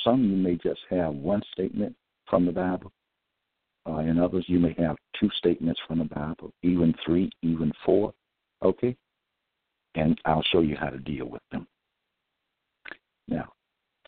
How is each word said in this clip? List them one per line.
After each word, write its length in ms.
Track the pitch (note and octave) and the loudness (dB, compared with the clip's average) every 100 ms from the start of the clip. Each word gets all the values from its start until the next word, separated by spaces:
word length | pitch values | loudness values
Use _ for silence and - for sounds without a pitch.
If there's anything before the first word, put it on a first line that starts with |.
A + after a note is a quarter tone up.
some, 180 | A#2 B2+ | 2 4
you 140 | G#2+ F#2+ | 2 2
may 200 | F#2 F2 | 0 0
just 240 | E2+ D2+ - | -2 -6 -4
have 240 | F#2 E2 | -2 -2
one 280 | C#2+ C#2 G#3 - | -2 -2 -2 -2
statement 440 | - F#3+ - G#2 - _ _ - | -6 -4 -4 -6 -8 _ _ 0
from 160 | F#2+ | 2
the 80 | F2+ | 2
Bible. 400 | F2 F#2 F2+ F#2+ - _ _ _ _ _ _ _ _ - | 0 -2 -4 -8 -20 _ _ _ _ _ _ _ _ -8
Uh, 100 | D#2 | -4
in 200 | D#2+ E2 | 0 2
others, 260 | F2+ F#2 E2+ | 2 0 0
you 100 | F2+ | 2
may 140 | E2+ D#2+ | 2 2
have 180 | E2 C#2+ _ - | -2 -2 _ -2
two 120 | G#2 - | -2 2
statements 440 | F2+ E2+ E2 D#2+ - | 0 2 -2 -4 -4
from 100 | D#2+ | -4
the 60 | |
Bible, 480 | D2+ C#2+ D2+ E2 D2+ - | -4 -6 -8 -8 -14 -4
even 320 | F2 F2+ E2 D2+ | 0 2 2 2
three, 260 | - F2 F2+ - | 0 2 0 -2
even 300 | E2 E2 D#2 - | -2 0 -2 -2
four. 280 | - G2 G#2 - _ _ _ _ | 2 2 2 -4 _ _ _ _
Okay? 340 | F#2+ - B2 B2 _ _ _ _ _ _ _ _ _ | 0 2 -2 -4 _ _ _ _ _ _ _ _ _
And 260 | D#2+ D#2 D#2 - | 0 2 2 0
I'll 180 | D#2 - | 0 2
show 80 | F2+ | 2
you 160 | D#2 C#2 | 2 0
how 140 | D2 | -6
to 80 | C2+ | -8
deal 260 | C2 C2+ | -8 -8
with 180 | A#1+ A#1 - | -8 -12 -10
them. 160 | - - _ _ _ _ _ _ _ _ _ _ _ - - _ _ - | -10 -10 _ _ _ _ _ _ _ _ _ _ _ -20 -20 _ _ -8
Now, 260 | D3+ - _ _ _ _ _ | -6 -8 _ _ _ _ _